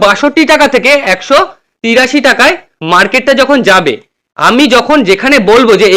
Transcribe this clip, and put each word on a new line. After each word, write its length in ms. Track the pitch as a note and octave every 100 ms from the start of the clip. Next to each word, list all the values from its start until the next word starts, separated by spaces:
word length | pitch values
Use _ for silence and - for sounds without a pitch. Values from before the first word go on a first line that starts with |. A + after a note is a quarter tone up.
| G3+
বাষট্টি 380 | G3+ D4 D4 D#4
টাকা 140 | D#4 C#4+ B3
থেকে 160 | A#3+ C#4+ C#4
একশো 240 | F#3 - C#4 F#4+ - _ _
তিরাশি 360 | A3+ A#3 - D4 C4
টাকায় 280 | A#3 C4 F4 - - D#3+
মার্কেটটা 400 | F3 G3 B3+ C4 C4+
যখন 160 | C4 C4 G3
যাবে, 240 | F#3 D#3 G#2+ _ _ _ -
আমি 260 | D#3+ A#3 C#4+ A#3+
যখন 220 | A#3 D4+ F#3+
যেখানে 280 | F#3+ C4 C#4 F#3+
বলবো 220 | A#3 B3 G3
যে 60 | G3+